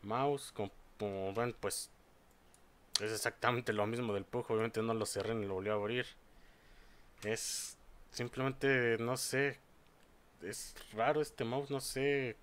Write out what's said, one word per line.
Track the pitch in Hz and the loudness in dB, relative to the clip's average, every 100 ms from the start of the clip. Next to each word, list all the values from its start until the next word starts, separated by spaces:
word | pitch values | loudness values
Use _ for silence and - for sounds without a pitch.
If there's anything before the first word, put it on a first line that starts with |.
mouse. | 196 127 139 143 - | -2 2 2 2 -4
Como, | - 101 - - - | -4 -4 -6 -20 -6
como | 104 98 95 | -4 -2 -2
ven, | 101 120 - | 0 0 0
pues | 101 - - - - - - - - - - - - - | -4 -4 -8 -14 -20 -20 -20 -20 -20 -20 -20 -20 -4 -2
es | 107 | 0
exactamente | 110 120 - 120 123 117 | 0 -2 2 2 2 0
lo | 107 104 | 2 2
mismo | 117 120 | 0 0
del | 101 98 | -2 -2
Pug. | 123 - | -4 0
Obviamente | 110 113 113 | 2 2 0
no | 113 | 0
lo | 113 104 | 0 0
cerré | 101 98 | -2 -2
ni | 113 98 | -2 0
lo | |
volví | 95 98 | -2 0
a | |
abrir. | 107 104 120 123 - - - - - - - - - - - | 0 0 -2 -4 -10 -20 -20 -20 -20 -20 -20 -20 -20 -20 -8
Es | 104 113 - - - - - - - | -4 -2 -2 -6 -8 -12 -20 -20 -16
simplemente, | - 120 - 135 131 135 135 120 113 | -6 -6 0 -2 2 4 6 6 4
no | 117 127 | 2 -2
sé, | - 127 139 - - - - - - - - - | 0 2 2 -2 -16 -20 -20 -20 -20 -20 -20 -12
es | 87 101 - - - | -10 -8 -10 -14 -10
raro | 107 123 151 | 2 4 4
este | 147 - | 0 -2
mouse, | 113 127 139 | -2 -2 -2
no | 139 | -4
sé. | - 131 139 139 127 107 | -4 0 2 2 0 -6